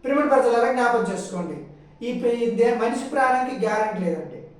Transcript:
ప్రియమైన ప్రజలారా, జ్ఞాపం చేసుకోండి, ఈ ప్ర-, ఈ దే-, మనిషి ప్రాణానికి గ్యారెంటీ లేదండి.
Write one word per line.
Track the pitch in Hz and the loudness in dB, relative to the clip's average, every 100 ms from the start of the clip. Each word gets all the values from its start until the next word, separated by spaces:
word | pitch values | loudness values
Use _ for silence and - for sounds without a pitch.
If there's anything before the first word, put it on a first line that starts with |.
ప్రియమైన | 262 285 285 | 0 0 4
ప్రజలారా, | 269 247 233 240 | 4 4 4 2
జ్ఞాపం | 247 240 233 185 | 2 2 2 -2
చేసుకోండి, | 185 - 185 160 147 - - - - 233 | -6 -6 -8 -8 -10 -14 -20 -20 -10 -8
ఈ | 247 | -2
ప్ర-, | 240 | -2
ఈ | 233 233 | 0 0
దే-, | 208 240 | 2 2
మనిషి | 226 226 277 | 2 -2 -2
ప్రాణానికి | - 277 262 254 254 269 214 | -2 2 2 2 0 -2 -2
గ్యారెంటీ | 214 214 185 | 0 -2 -2
లేదండి. | 175 151 - - - | -4 -4 -8 -16 -18